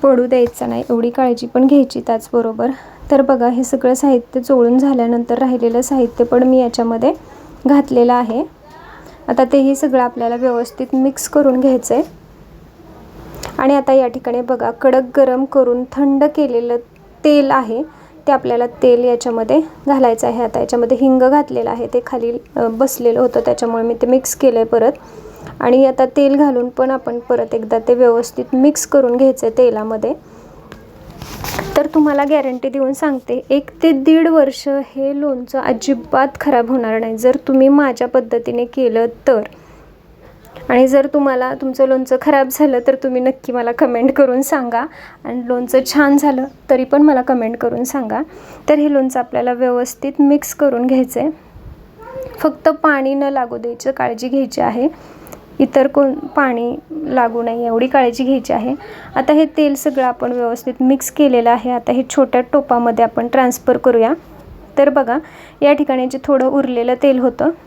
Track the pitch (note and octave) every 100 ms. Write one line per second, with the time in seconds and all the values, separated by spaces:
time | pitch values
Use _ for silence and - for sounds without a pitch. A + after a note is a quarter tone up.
0 | C#4 B3+ B3 B3+ A#3+ - B3 A#3 - A#3+
1 | A#3 A#3+ B3+ A#3+ A#3+ B3 C4 C#4+ C4+ B3+
2 | A#3+ A3+ - A#3+ A3+ A3 A#3 C4 - -
3 | - C#4 C4+ C4+ A#3+ B3 B3+ C4 B3 B3+
4 | C#4+ B3+ A#3 C4 B3+ C4+ A#3 B3 C#4 C4
5 | A#3 A#3+ A#3 A#3+ C4 B3+ A#3 A#3 B3+ C4+
6 | A#3+ - A#3+ B3 B3+ C4 A#3+ A#3+ A3+ A3+
7 | B3 F#4 - - - - C4 C#4+ C#4+ B3
8 | A#3+ B3 A#3+ A3+ D#4+ _ - - - -
9 | - - - B3 B3+ C#4 C4+ C#4 D4+ B3+
10 | A#3+ A#3+ A#3 A#3+ B3+ A#3+ B3 - - C4
11 | C4 C4+ - D4 C#4+ B3+ C4+ B3+ - A#3+
12 | E4 - - - - - - _ - -
13 | - - - - - - C4+ C#4+ C4+ C4+
14 | B3 B3 B3+ A#3+ B3 B3+ A#3 A#3+ C4+ B3+
15 | B3+ C4+ C4+ B3+ C4+ C#4 B3 A#3+ B3+ C4
16 | C#4 C#4 D4 D4 C#4+ A#3+ A#3+ A#3+ - -
17 | - - D4+ D4 C4+ C4+ A#3 A#3 D#4 -
18 | - - - C4+ B3+ A#3 A#3+ - B3+ A#3+
19 | B3 A#3+ B3 A3+ A3 C#4 D#4 - - C4+
20 | B3+ A3+ A#3 A#3 A#3 B3 A#3 A#3+ A#3+ B3
21 | C4+ C4 B3+ C#4+ C#4+ B3+ A#3 A#3 B3 B3
22 | B3 B3+ A#3 A#3+ - - A#3 A3+ C4+ -
23 | A#3+ A#3 B3 A#3+ A#3+ A#3+ A#3 A3+ A3+ A#3
24 | A#3+ B3+ C4 - C4+ A3+ A3+ A#3 A3 D4+
25 | - - - - - - - B3+ C4+ C4
26 | C4 C4 C#4 C#4 D4 B3 B3 A#3+ C4 C4
27 | B3+ A#3+ A#3+ A#3+ A3+ A#3 G#3+ A3+ A3+ B3
28 | B3 A#3 A#3 - - B3+ C#4 D4+ - C#4+
29 | B3+ A#3+ C4+ C4 A3+ A3 B3 A3 G#3+ A3
30 | A3 D4 - - - - - - - -
31 | - - - - - - - D4 D4 D#4+
32 | D4+ C#4 C#4+ D4+ C4+ B3+ C4+ C4 C4 C#4
33 | D#4 C4+ - B3 - C#4 C#4+ - D#4+ C#4
34 | C#4 D#4+ E4 D#4+ C#4 B3+ - C#4 C4+ C4+
35 | C4+ C#4+ D4 B3+ B3 C4+ - A#3 - C4
36 | - - C4+ C4+ D4 C4 A#3 C4 A3+ A3
37 | A3+ A3+ B3 C4+ - C4 C4+ C#4+ C#4+ A#3+
38 | B3 C4 A#3 A#3 A#3 A#3+ A#3+ A#3+ B3+ A3+
39 | A#3 A#3 - A#3+ G#3 - - - - _
40 | _ _ - - - - - B3 C4 C#4
41 | C#4 D4 C#4 B3+ B3+ C4+ C4+ B3+ C4 C4
42 | C4 C4 C#4+ C#4+ C4 C4 D4+ B3+ A#3+ C4+
43 | C4 B3+ B3+ C4 - B3 A#3 A#3+ C#4 A#3+
44 | C4 C4+ C#4 B3+ C4+ D4+ B3 A#3 C#4+ -
45 | - - - A#3+ A#3+ B3 B3 C4 C4 D4
46 | C#4+ C#4+ D4 C4 C4+ - _ C4 B3+ C#4
47 | D4+ C4+ B3+ B3+ A3+ A#3 A#3+ A#3 B3+ C#4+
48 | A3+ G#3+ D#4+ - - - - D4+ D4 C#4+
49 | C4 B3+ A#3+ - A#3+ B3 B3+ B3 A#3+ -
50 | C#4 C#4 C#4+ C#4+ - - C#4+ A#3+ B3+ C4
51 | B3+ - C4+ D#4 - - - - - -
52 | A4+ C5 B4+ - - C4+ - D#4 D#4+ C#4+
53 | C4+ C#4 C#4 C#4 A#3+ A#3 A3+ A#3+ B3+ C4+
54 | B3 A3+ B3 C4+ C4 - - A3+ C#4 D#4+
55 | - - - - - - C4+ - C4+ C#4
56 | C#4 C#4 - - C#4 A#3 A#3+ A#3+ - D#4+
57 | D#4 B3+ A#3 A3+ A#3 A#3 A#3 A3+ B3+ C4+
58 | B3 A#3 B3+ C4+ - - A3+ C#4+ - -
59 | - - C4 D4+ D#4 D#4 D4+ C#4 - C4
60 | B3+ B3 B3 B3 A#3+ A#3 - B3 B3+ C4+
61 | - - C#4+ B3 A#3 A#3+ A#3 B3 A#3 B3
62 | C4 - B3+ B3 B3 D4 C#4 A#3+ A#3+ A3+
63 | A3+ - A#3 C4 B3+ B3 - B3 C4 A#3
64 | A3+ D#4+ - - - - - - C#4+ C#4
65 | B3 C4 - - - - C#4+ D4 D4 C4
66 | B3+ C4+ C4+ C4+ C4 C#4 B3+ B3 A#3+ B3
67 | C#4+ B3+ B3 A#3+ C#4+ E4